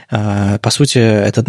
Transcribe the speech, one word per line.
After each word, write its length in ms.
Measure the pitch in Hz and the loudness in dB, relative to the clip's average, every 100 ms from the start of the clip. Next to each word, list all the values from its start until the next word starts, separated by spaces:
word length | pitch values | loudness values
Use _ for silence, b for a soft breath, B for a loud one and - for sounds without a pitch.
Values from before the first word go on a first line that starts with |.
| - | -8
э, 460 | 113 104 101 101 101 | -4 -2 0 0 0
по 120 | 113 | -2
сути, 260 | - 143 127 | 0 0 2
это, 480 | 113 107 104 - | 2 2 0 0